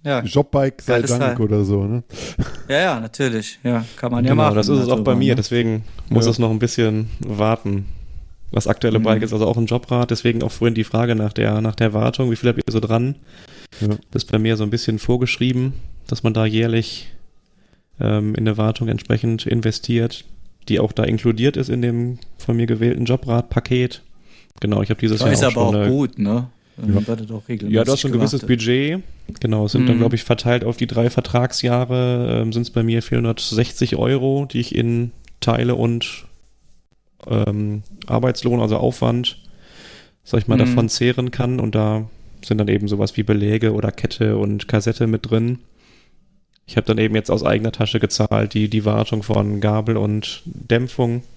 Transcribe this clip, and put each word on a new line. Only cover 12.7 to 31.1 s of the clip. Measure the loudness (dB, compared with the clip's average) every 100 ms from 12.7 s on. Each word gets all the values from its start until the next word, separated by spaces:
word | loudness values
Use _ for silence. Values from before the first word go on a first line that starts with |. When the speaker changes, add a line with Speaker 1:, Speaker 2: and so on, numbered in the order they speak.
Speaker 3:
so | -2
dran? | 0 0 0 -4 -12 -20 -20 -20 -20 -4
Speaker 1:
Ja. | -2 -2 -4
Speaker 3:
Das | -6
ist | -2
bei | 0
mir | 0 0
so |
ein | 0
bisschen | -2 -2 -4
vorgeschrieben, | 0 0 0 0 0 0 -2 -4 -10 -12 -8
dass | -2
man | 0 2
da | 2
jährlich, | 2 2 0 -2 -8 -12 -12 -14 -20 _ _ _ _ _ -4
ähm, | -2 0 -2 0
in | -2
eine | 0
Wartung | 0 0 -2
entsprechend | -4 0 0 0 -2 -2
investiert, | 0 0 -4 -2 0 0 -4 -16 -16 -18 -18 -2
die | 0
auch | 0
da | 0
inkludiert | 0 2 0 2 0 0
ist | -2
in | 0
dem | 0 0 -2 -6 -12 -10
von | -2 0
mir | 2
gewählten | 2 2 2 0
Jobrad-Paket. | 0 2 -2 0 -2 0 0 0 -4 -20 -20 -20 -20 -20 -6
Genau, | 0 0
ich | 0
hab | 0
dieses | 0 2
Speaker 2:
Das | 4
Speaker 3:
Jahr |
Speaker 2:
ist | 4 4 4
Speaker 3:
auch |
Speaker 2:
aber | 2
Speaker 3:
schon | 4
Speaker 2:
auch | 2
Speaker 3:
eine |
Speaker 2:
gut, | 2 0 0
ne? | 0 0 -2 _ _ -6
Dann | 0
Speaker 1:
Ja. | 2 2
Speaker 2:
wird | -4
das | -6
auch | -10 -8
regelmäßig | -6 0 2
Speaker 3:
Ja, |
du | 4
hast | 2
so | 2
ein |
gewisses | 2 2 0
Speaker 2:
gewartet. | 0 0
Speaker 3:
Budget. | 2 2 0 -4 -8 -16 -16 -6
Genau, | 0 0 2
es |
sind | 2 4
dann, | 4
Speaker 2:
Mhm. |
Speaker 3:
glaub | 4
ich, | 0
verteilt | 0 0 2 0
auf | 0 -2
die | -2
drei | 2
Vertragsjahre, | 2